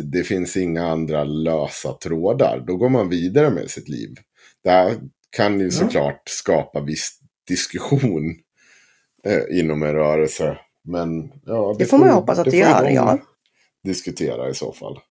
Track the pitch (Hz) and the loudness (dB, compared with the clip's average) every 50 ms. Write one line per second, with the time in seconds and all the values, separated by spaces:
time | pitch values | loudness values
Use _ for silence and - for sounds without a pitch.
0 | 78 73 69 90 85 - 104 92 90 87 - 95 92 85 82 82 85 85 80 80 | -8 -4 -4 -4 -2 -2 -2 -4 -4 -4 -4 -4 -2 -2 -2 -2 -2 -2 -2 -2
1 | 80 76 78 76 73 73 76 78 80 82 82 78 71 67 - - - 67 67 - | -2 -2 -2 -2 -2 -2 -4 -2 -2 0 0 -2 -2 -4 -6 -8 -8 -8 -10 -8
2 | - - 82 80 85 101 123 135 120 - 55 65 64 - 90 90 117 127 131 123 | -8 -6 -4 -2 0 0 2 2 2 0 0 -2 -6 -6 -2 0 0 2 2 2
3 | 101 87 90 85 85 90 98 143 151 147 104 76 50 - - - - - 71 58 | 2 0 -2 -2 -2 2 2 4 4 4 2 -2 -6 -8 -12 -14 -12 -12 -10 -10
4 | 55 - - - _ _ _ _ _ _ _ _ - 92 87 92 90 95 117 80 | -10 -12 -14 -20 _ _ _ _ _ _ _ _ 2 4 6 6 6 4 2 -4
5 | - 135 _ _ _ _ - - 107 104 101 98 95 87 - 156 175 - - 80 | -8 -16 _ _ _ _ -2 0 0 0 2 0 0 0 0 0 0 0 2 0
6 | 71 71 71 - - - - - - - 85 78 69 - - 73 73 71 76 - | 0 0 -4 -6 -12 -10 -10 -6 -2 0 0 0 0 -2 -6 -8 -6 -6 -6 -6
7 | - - - _ _ _ _ _ _ - 90 - - - - - - - 143 135 | -8 -10 -10 _ _ _ _ _ _ -6 -4 -4 -4 -6 -8 -8 -2 0 2 2
8 | 131 113 90 78 76 82 82 - _ _ _ _ _ _ _ _ _ _ _ _ | 2 2 0 0 -2 -4 -6 -8 _ _ _ _ _ _ _ _ _ _ _ _
9 | _ _ _ _ - 98 104 76 53 - 80 90 82 78 76 76 76 76 73 78 | _ _ _ _ -2 0 0 0 0 0 0 0 0 0 0 0 0 0 0 2
10 | 76 76 76 78 78 73 - - 82 73 71 - - _ _ _ - 78 85 87 | 2 2 2 2 2 0 0 -2 -2 -2 -4 -6 -12 _ _ _ -12 -8 -6 -6
11 | 85 82 82 80 78 - - - - - 110 113 104 98 107 107 127 120 262 277 | -4 -4 -6 -6 -8 -12 -16 -18 -10 -6 -4 -2 -2 -2 0 -2 0 4 6 6
12 | 370 359 269 185 220 - - 175 165 135 135 175 - - 127 92 - 143 127 127 | 8 8 6 4 4 2 0 0 2 2 4 4 6 6 6 4 4 4 4 4
13 | 131 - 240 294 - _ _ _ _ _ _ _ _ _ _ _ - 95 90 - | 4 4 2 0 -2 _ _ _ _ _ _ _ _ _ _ _ -6 -6 -6 -6
14 | - 90 - - 80 69 60 60 64 67 67 - - - - - - - - - | -6 -10 -6 -4 -4 -4 -4 -4 -6 -6 -6 -6 -8 -10 -10 -12 -14 -14 -14 -16
15 | _ _ | _ _